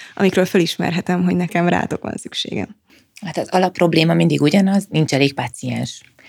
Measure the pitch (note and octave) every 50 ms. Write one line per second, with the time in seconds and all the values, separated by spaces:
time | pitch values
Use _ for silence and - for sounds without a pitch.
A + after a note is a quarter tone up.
0 | - - - - G3+ F#3+ - F#3+ F3+ F3 - G3 E3+ - - - E3+ - E3 F3
1 | - - F3+ F3+ F3+ F3+ F3+ F3 F3+ E3 - F3 F3 F3 F3 - - - - -
2 | - - - - - - - - - - - G#2 F#2+ - - _ _ _ _ _
3 | _ _ _ - - E3+ D#3 F3 - - - F#3 F#3 F3+ F#3 - F3+ E3+ D#3+ D#3+
4 | D#3+ E3 E3 E3+ E3 E3 D3 C#3 C#3+ D3+ - G3+ F#3+ F#3+ G3 G3+ G3 - - D#3
5 | D#3 D3 D3 C3+ C#3 C#3 C#3 - B2+ B2+ - - - B2+ A#2+ A#2 B2+ B2 - -
6 | - _ _ _ _